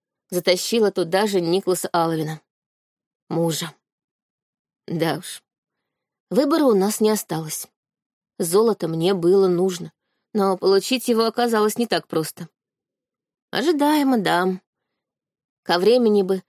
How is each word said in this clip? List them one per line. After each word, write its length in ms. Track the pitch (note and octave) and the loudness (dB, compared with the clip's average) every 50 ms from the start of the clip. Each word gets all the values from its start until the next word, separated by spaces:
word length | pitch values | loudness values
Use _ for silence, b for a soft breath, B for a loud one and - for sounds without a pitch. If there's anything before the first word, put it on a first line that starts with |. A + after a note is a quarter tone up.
| _ _ _ _ _ _ | _ _ _ _ _ _
затащила 600 | F#3 F3 D#3+ F#3+ F3+ F3+ - - A3+ A#3 G#3+ G3 | -6 -2 0 0 0 0 0 -2 0 0 0 0
туда 360 | - F#3+ F3 E3 F3 F#3+ A3 | 0 -2 -2 0 0 0 0
же 120 | G#3+ G3+ F#3 | 0 0 0
Никласа 480 | E3+ E3 F3 G3 - F#3 F3+ E3+ - - - | 0 0 0 0 0 -2 -2 -2 -4 -2 -2
Алвина. 480 | E3+ E3 E3 E3 D#3+ D#3+ D#3 D#3 D3+ - _ _ _ _ _ _ _ _ _ _ _ _ _ _ _ _ - | 0 0 0 -2 -4 -4 -6 -8 -12 -16 _ _ _ _ _ _ _ _ _ _ _ _ _ _ _ _ -6
Мужа. 440 | - E3 E3+ E3 D#3 - E3+ D#3+ - _ _ _ _ _ _ _ _ _ _ _ _ _ _ _ _ _ _ _ _ _ _ | -4 -2 -2 -2 -2 -4 -8 -10 -12 _ _ _ _ _ _ _ _ _ _ _ _ _ _ _ _ _ _ _ _ _ _
Да 320 | - E3+ E3 D#3+ E3 C#3+ - | -8 -6 -4 -2 -4 -4 -6
уж. 240 | - - - - - _ _ _ _ _ _ _ _ _ _ _ _ _ _ _ _ _ | -10 -14 -16 -18 -20 _ _ _ _ _ _ _ _ _ _ _ _ _ _ _ _ _
Выбора 320 | F3+ A3 D4+ C#4+ D4+ D#4 D4+ | -2 0 0 2 0 2 2
у 100 | C4 G#3+ | 2 2
нас 280 | F#3+ F#3 G#3+ G#3+ - | 2 2 0 0 0
не 100 | A3 G#3+ | 0 0
осталось. 560 | A3 G#3 - - E3 D#3+ D#3+ D#3 - - - - _ _ _ _ _ _ _ _ _ _ _ _ _ - | 0 -2 -4 -6 -8 -8 -8 -10 -12 -12 -14 -16 _ _ _ _ _ _ _ _ _ _ _ _ _ -8
Золото 480 | G3 E3 E3+ G3+ A3+ A#3 G3+ - F3 | -4 0 2 2 4 2 0 -2 -4
мне 260 | D#3 D#3+ D#3+ E3 F#3 G3+ | -6 -4 -2 0 0 0
было 340 | F#3 E3 F3 F#3+ G3 F#3+ | 2 2 4 4 4 4
нужно, 460 | F#3 F3+ E3+ F#3 F#3+ F3+ F3 E3+ D#3+ - _ _ _ _ _ _ _ - | 4 2 0 0 -2 -2 -6 -10 -16 -18 _ _ _ _ _ _ _ -2
но 240 | G#3+ G3 G3 F#3+ | 0 0 0 0
получить 500 | F3+ - F#3 G3 G3 - - C4 B3 - | 0 0 2 2 2 2 0 -2 -2 0
его 180 | - A#3 A3 A3+ | 0 0 0 0
оказалось 520 | A3+ A3 - A#3+ A#3+ A3+ G#3 G#3 G#3+ G#3+ | 0 0 -2 0 0 0 0 0 0 0
не 80 | - A#3+ | -2 -2
так 220 | - F#3+ E3 - | -2 -2 -4 -4
просто. 420 | - - D#3+ D#3+ - - - E3+ - _ _ _ _ _ _ _ _ _ _ _ _ _ _ _ _ _ _ _ _ | -4 -4 -4 -4 -4 -8 -14 -16 -18 _ _ _ _ _ _ _ _ _ _ _ _ _ _ _ _ _ _ _ _
Ожидаемо, 680 | - F3+ A#3+ E4 E4+ C#4 C#4+ D4 D4+ D4+ C#4+ C4+ B3+ | -4 -2 0 0 0 2 2 2 2 2 2 2 0
да. 420 | A3+ F3+ E3 E3 F3 F#3 F#3+ F#3 F#3 - _ _ _ _ _ _ _ _ _ _ _ _ _ _ _ _ _ _ _ | 0 0 0 0 2 0 0 -2 -4 -10 _ _ _ _ _ _ _ _ _ _ _ _ _ _ _ _ _ _ _
Ко 160 | _ - E3 | _ -2 -2
времени 460 | F3+ F3+ G#3 A#3+ B3+ A#3+ G#3+ G#3 G3+ F#3+ | 2 4 4 4 4 4 4 4 2 2
бы 200 | F#3 F#3+ F#3 - | 0 -2 -4 -6